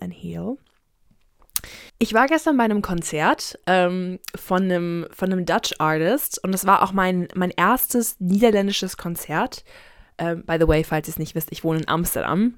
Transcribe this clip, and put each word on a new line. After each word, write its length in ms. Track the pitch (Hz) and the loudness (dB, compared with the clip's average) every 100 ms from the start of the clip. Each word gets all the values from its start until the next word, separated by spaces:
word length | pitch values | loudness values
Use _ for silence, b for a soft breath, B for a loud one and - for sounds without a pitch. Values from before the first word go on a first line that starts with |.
and 100 | 180 | -10
heal." 460 | 175 170 170 185 277 _ _ _ _ _ _ _ _ _ - B B B - | -12 -12 -10 -8 -10 _ _ _ _ _ _ _ _ _ -10 B B B -4
Ich 160 | 226 | 0
war 120 | 220 277 | 2 4
gestern 300 | 320 330 269 | 2 2 2
bei 80 | |
einem 180 | 226 208 | 2 0
Konzert, 760 | 208 180 165 151 170 302 - - - | -2 -4 -4 0 0 0 -4 -8 0
ähm, 540 | 185 180 185 180 185 - | 2 2 0 -4 -8 -12
von 300 | - - 185 | -14 -2 0
einem, 420 | 190 175 175 170 - | 2 2 0 -4 -6
von 220 | - 185 | -4 -2
einem 120 | 185 | -2
Dutch 300 | 170 190 - - | 0 0 -2 -2
Artist 640 | 156 156 165 277 - - | 0 2 2 0 -2 -6
und 120 | 180 | -4
es 120 | 190 185 | -2 4
war 160 | 196 | 4
auch 100 | 190 | 4
mein, 360 | 190 185 180 175 | 2 2 2 -2
mein 160 | 185 180 | -2 -2
erstes 680 | - 180 254 - 247 226 - | 2 2 2 2 0 -2 -4
niederländisches 760 | 180 202 233 208 196 202 185 - | 0 4 6 4 0 -2 -6 -8
Konzert. 680 | 175 170 - 156 254 - - B B B B - | -8 -8 -4 -2 -2 -6 -18 B B B B -6
Ähm, 260 | 165 170 | -4 -4
by 120 | - 165 | -2 2
the 80 | 160 | 4
way, 160 | 156 | 4
falls 240 | 160 156 151 | 2 -2 -4
ihr's 100 | - | -8
nicht 160 | 156 | -6
wisst, 160 | 160 - | -6 -8
ich 140 | - | -6
wohne 160 | 165 160 | -2 -2
in 80 | 147 | 0
Amsterdam, 640 | 160 175 - - 170 233 | -2 -2 -2 -2 0 0